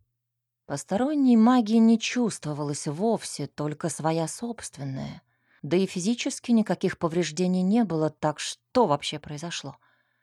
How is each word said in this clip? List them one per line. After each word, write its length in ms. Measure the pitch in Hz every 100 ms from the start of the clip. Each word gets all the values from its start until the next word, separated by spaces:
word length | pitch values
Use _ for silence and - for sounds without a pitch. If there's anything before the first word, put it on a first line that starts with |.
| _ _ _ _ _ _ -
Посторонней 680 | 143 - 196 262 294 262 226
магии 400 | 226 254 208 226
не 220 | 226 226
чувствовалось 880 | - 247 226 - 151 147 147 143 160
вовсе, 600 | 147 226 196 - - 139
только 420 | - 151 147 165
своя 380 | - 156 165 160
собственная. 960 | - 240 226 - - 139 135 143 151 _ _ _ _
Да 140 | 143 175
и 100 | 190
физически 640 | 180 185 240 285 - -
никаких 480 | 226 208 175 185 -
повреждений 640 | 165 170 156 151 180 185
не 220 | 185 226
было, 260 | 202 160 156
так 280 | - 151 147
что 480 | - - _ 254 202
вообще 320 | 143 - 151
произошло? 580 | - 147 170 - 139 - _ _ _ _